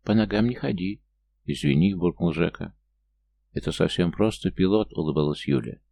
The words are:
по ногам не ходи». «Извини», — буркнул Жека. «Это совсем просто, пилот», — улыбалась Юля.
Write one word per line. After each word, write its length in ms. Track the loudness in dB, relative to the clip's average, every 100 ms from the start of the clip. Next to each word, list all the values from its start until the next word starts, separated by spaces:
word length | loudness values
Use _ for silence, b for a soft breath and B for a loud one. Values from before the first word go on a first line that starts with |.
по 100 | 0
ногам 340 | 2 2 2 0
не 60 |
ходи». 480 | 0 -4 -2 -4 -6 _ _ _ _
«Извини», — 480 | -8 -2 2 4 4
буркнул 380 | 2 0 0 -2
Жека. 420 | 0 -2 -2 -12 -12 _ _ _ _ _ _ _
«Это 200 | -8 -4
совсем 400 | -2 -2 0 -2
просто, 380 | 2 0 0 -4
пилот», — 400 | 0 2 2 0
улыбалась 520 | -4 -2 0 0 -2 -2
Юля. 340 | -2 -2 -12 _